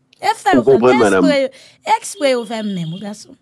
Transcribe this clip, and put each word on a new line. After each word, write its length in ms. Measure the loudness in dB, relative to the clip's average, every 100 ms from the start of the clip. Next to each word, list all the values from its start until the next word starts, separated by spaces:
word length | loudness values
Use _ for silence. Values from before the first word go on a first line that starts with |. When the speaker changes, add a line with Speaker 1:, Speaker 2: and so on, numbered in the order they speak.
| _ _
Speaker 1:
E 120 | -6 -4
fè 180 | 0
Speaker 2:
Ou 80 | 2
Speaker 1:
yo 20 |
fè 80 | 4
Speaker 2:
konprann, 280 | 4 4 4
madame. 300 | 2 2 2
Speaker 1:
eksprè, 200 | 2 -2 -6 -20 _ -4 -4
eksprè 340 | -4 -4 -2
yo 120 | -2 -4
fè 160 | -8
menm, 360 | -6 -6 -8 -10
gason. 340 | -12 -16 -20 -20